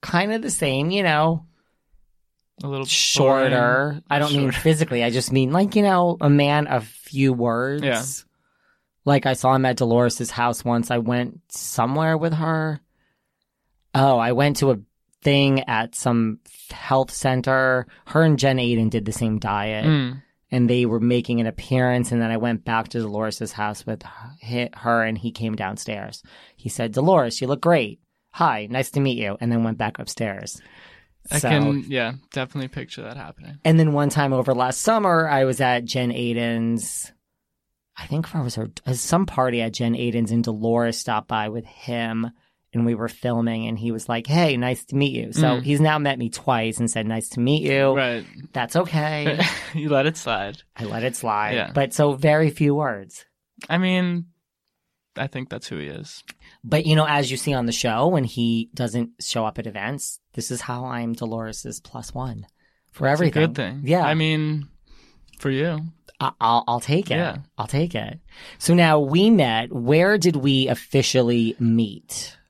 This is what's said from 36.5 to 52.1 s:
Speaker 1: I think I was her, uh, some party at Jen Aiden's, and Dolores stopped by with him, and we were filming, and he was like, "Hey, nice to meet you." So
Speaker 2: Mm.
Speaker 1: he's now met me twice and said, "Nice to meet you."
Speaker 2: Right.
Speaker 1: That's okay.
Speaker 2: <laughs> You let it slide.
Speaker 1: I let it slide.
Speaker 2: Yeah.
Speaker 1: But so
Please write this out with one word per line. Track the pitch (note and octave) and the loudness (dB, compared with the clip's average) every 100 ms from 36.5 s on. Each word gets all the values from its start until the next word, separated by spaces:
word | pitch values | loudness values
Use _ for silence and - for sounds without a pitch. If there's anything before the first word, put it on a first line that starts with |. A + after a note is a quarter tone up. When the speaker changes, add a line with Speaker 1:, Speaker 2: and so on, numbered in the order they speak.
| A#2 A2+ A#2 - - - _ _ _ _ _ _ _ _ - | 0 0 -2 -4 -10 -12 _ _ _ _ _ _ _ _ -18
Speaker 1:
I | - | -6
think | D3 E3 - | -6 -4 -4
I | |
was | B2 | -4
her, | A#2 A2 - - | -6 -8 -8 -6
uh, | |
some | B2+ - E3 F#3+ | -6 0 0 0
party | - B2+ A#2+ | 0 0 0
at | A2+ | -2
Jen | A2 A#2+ A#2 | -2 -2 0
Aiden's, | A#2+ A#2 A2+ | 0 0 0
and | A#2 | 0
Dolores | A#2 G#2+ A2+ A#2 A#2 A#2 | 0 -2 0 2 0 -2
stopped | - G#2+ G#2+ | -2 -4 -2
by | A2 G#2+ | -4 -2
with | A2+ A#2 | -6 -12
him, | - - A#2+ A#2 A2+ A#2 - _ _ _ | -16 -8 -4 -4 -4 -6 -8 _ _ _
and | A#2 A#2 | -2 0
we | A#2 | 0
were | A2+ | -4
filming, | - B2 A#2 A#2 A2+ A2+ | -4 -2 0 0 -2 -4
and | A2+ | -4
he | A#2 | -4
was | A2 - | -6 -4
like, | A#2 A#2+ | -6 0
"Hey, | D#3 E3+ B2+ | 2 2 2
nice | B2 B2+ - | -2 -4 -4
to | C3+ | 0
meet | C#3+ | 0
you." | B2+ A2+ | -2 -6
So | A2+ D#3 B2 | 0 2 2
Speaker 2:
Mm. | |
Speaker 1:
he's | C3+ D3 | 0 2
now | D#3 D3+ | 4 2
met | C#3+ C3 | 0 -2
me | A#2 | -4
twice | - - B2 A2+ A2 | -4 -2 0 0 -2
and | A#2 | -2
said, | A2+ A2 | -2 -4
"Nice | A2+ A2 | -4 -6
to | - | -2
meet | A#2+ D3+ | 0 2
you." | D3+ C3+ C3+ C3+ | 2 2 2 2
Speaker 2:
Right. | B2+ A#2+ - - - | 0 -4 -8 -18 -12
Speaker 1:
That's | - A#2+ D#3+ | -8 -2 -2
okay. | F3 D#3+ D3+ D#3 D3 D3+ | 0 -2 -2 -2 -2 0
Speaker 2:
<laughs> | - - - D#3 | -2 -4 -8 -6
You | D3+ | 0
let | C#3+ C#3+ | 2 2
it | D#3+ | -2
slide. | - A2 G2+ - _ - | -4 -4 -4 -10 _ -12
Speaker 1:
I | |
let | A2+ A2 | -8 -4
it | B2 B2 | -4 -4
slide. | A#2 G#2 G#2+ A#2 | -4 -2 0 -2
Speaker 2:
Yeah. | G2+ | -2
Speaker 1:
But | C#3+ C3+ - | -2 -2 2
so | D3 | 0